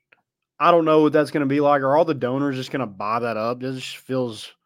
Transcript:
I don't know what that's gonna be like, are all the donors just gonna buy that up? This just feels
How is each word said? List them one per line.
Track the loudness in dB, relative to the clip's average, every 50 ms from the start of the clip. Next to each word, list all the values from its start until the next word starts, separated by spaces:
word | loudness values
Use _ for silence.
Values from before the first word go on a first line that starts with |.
| _ _ _ _ _ _ _ _ _ _ _ 2
I | 4 4
don't | 6 6 4
know | 4 4 4
what | 4 4 4
that's | 2 0 0
gonna | -2 -2 -2
be | 0 0 2
like, | 2 2 2 2
are | 2 2 2 2
all | 2
the | 2 0
donors | -2 -2 -2 -2 -2 -2 -4 -4
just | -6 -8 -6
gonna | -6 -6 -6 -6
buy | -8 -6 -4 -2 -2 -2
that | -2 -4 -4 -4
up? | -4 -4 -4 -6
This | -6 -8 -8
just | -8 -10 -12 -14 -14
feels | -10 -6 -4 -4 -4 -6 -8 -12 -16 -18 -20 _ _